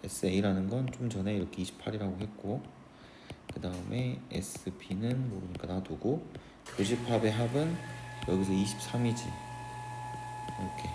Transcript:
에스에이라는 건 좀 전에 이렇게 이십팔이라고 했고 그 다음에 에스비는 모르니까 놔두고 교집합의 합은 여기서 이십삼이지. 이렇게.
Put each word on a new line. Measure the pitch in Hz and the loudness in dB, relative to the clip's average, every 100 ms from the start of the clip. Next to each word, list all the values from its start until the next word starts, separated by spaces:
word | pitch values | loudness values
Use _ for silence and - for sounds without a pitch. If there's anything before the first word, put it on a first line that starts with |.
에스에이라는 | 95 - 98 95 101 95 95 | -6 0 4 6 6 4 2
건 | 120 131 | 2 0
좀 | - 120 | 0 -2
전에 | 101 95 104 | 0 2 2
이렇게 | 87 - | 0 -2
이십팔이라고 | 92 - - 104 98 92 | -4 -4 -4 -2 -2 -2
했고 | 107 - 98 127 - - - - - - - - - | -4 -4 -2 -2 -4 -16 -20 -18 -18 -18 -16 -16 -10
그 | - | -4
다음에 | 92 90 95 120 127 127 - | -4 -4 -2 0 0 -2 -4
에스비는 | - 98 - - - - 95 117 127 131 | -4 -4 -4 -6 -8 -4 0 2 2 0
모르니까 | 98 92 90 - | -2 -4 -4 -2
놔두고 | 92 92 78 104 156 - - - - - - | -2 -2 -2 2 0 -2 -12 -14 -16 -8 0
교집합의 | 101 120 120 113 107 | 2 2 4 4 6
합은 | 110 117 131 160 170 - - - - - | 4 4 4 2 0 -4 -8 -8 -4 2
여기서 | 92 95 | 4 6
이십삼이지. | 95 101 - - 120 120 113 - - - - - - - 855 - 855 - - 855 855 | 4 4 2 0 2 4 2 -2 -6 -8 -8 -8 -8 -6 -6 -6 -6 -6 -6 -6 -2
이렇게. | 855 855 855 | -2 -2 -4